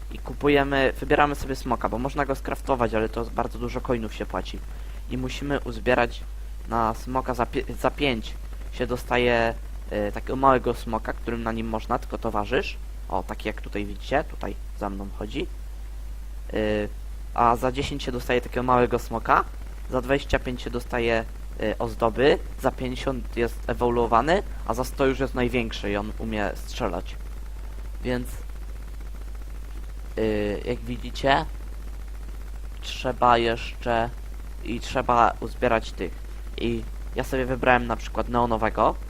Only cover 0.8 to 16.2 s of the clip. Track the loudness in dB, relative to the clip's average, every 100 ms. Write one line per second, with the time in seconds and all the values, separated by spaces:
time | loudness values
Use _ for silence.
0.8 | 4 2 2 6 6 4 -2 -4 0 0
1.8 | 0 0 -2 0 0 0 -2 -4 0 2
2.8 | 4 2 0 0 -2 0 -2 -2 -4 -4
3.8 | 0 0 0 -4 -4 -2 -4 -6 -8 -8
4.8 | -8 -8 -6 -4 -4 -4 -2 0 -2 -2
5.8 | 4 4 4 0 -8 -8 -8 -8 -2 2
6.8 | 2 0 -2 -2 0 0 0 0 -4 0
7.8 | 0 2 0 0 -4 -8 -8 -8 -8 -4
8.8 | -2 -2 0 4 6 6 4 0 -6 -8
9.8 | -4 -2 -2 -2 -4 4 6 6 4 -2
10.8 | 0 -2 -2 -6 -4 -2 -2 -2 -2 -2
11.8 | 0 -2 -2 -4 -2 0 2 0 0 -6
12.8 | -8 -8 -4 -2 -2 -4 -4 -4 -6 -4
13.8 | -4 -6 0 0 0 -4 -6 -6 -8 -4
14.8 | -4 -4 -6 -6 -6 -4 -6 -6 -10 -10
15.8 | -10 -8 -8 -8